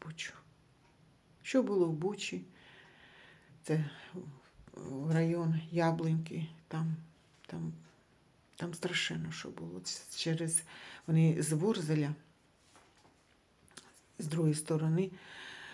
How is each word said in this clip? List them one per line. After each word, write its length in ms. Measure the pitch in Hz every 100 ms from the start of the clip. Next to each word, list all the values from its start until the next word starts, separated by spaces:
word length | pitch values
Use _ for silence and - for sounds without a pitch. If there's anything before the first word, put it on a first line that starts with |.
| 160
Бучу. 280 | 160 - - - - _ _ _ _ - _ _ -
Що 220 | - 262
було 240 | 208 202 170
в 60 |
Бучі? 520 | 151 180 202 - 180 - - - - - - - - - - - -
Це 260 | - 156 147 - - 180 165 139 - - -
в 380 | - - 135 151
район 500 | 160 165 170 165 160 160
Яблуньки, 760 | 170 165 165 160 160 160 165 160 - -
там, 280 | 160 160 160 - - _ _ -
там, 260 | 85 82 80 - - _ _ _ _ _ -
там 180 | 170
страшенно, 580 | 165 180 170 - 160 160
що 180 | 160 -
було. 320 | - 160 - - - - -
Через, 480 | 165 160 165 160 - - - - -
вони 340 | 160 160 160
з 100 | 151
Ворзеля, 640 | 156 190 208 156 156 147 151 - _ _ _ _ - - _ - _ _ _ _ _ _ - - - _ _
з 80 | 151
другої 260 | 160 156
сторони, 580 | 151 - 156 156 160 190 - - - - - -